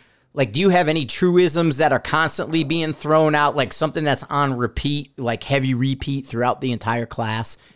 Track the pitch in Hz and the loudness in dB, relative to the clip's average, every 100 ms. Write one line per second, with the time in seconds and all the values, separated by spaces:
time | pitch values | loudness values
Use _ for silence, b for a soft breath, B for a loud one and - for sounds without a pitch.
0 | b b b 143 120 123 196 180 151 160 | b b b -4 -2 2 4 4 4 0
1 | 131 - 180 175 180 160 165 135 156 131 | -2 0 4 4 4 4 0 2 2 2
2 | - 151 160 - 151 160 143 165 156 147 | 0 0 0 -2 -2 -2 0 0 -2 -4
3 | 147 156 156 151 147 143 127 - 156 165 | 2 4 4 4 2 0 -2 -2 -4 -2
4 | 151 131 - 143 139 123 117 - 143 147 | -2 -2 -2 0 0 0 -2 -2 -2 -4
5 | 139 - 117 113 - 139 131 123 131 135 | -6 -6 -4 -4 -2 0 0 0 0 -2
6 | - 139 135 113 123 - 131 117 117 117 | -4 -6 -6 -2 -2 -2 -2 -4 -2 -4
7 | 117 - 110 110 113 - b | -4 -6 -4 -4 -6 -10 b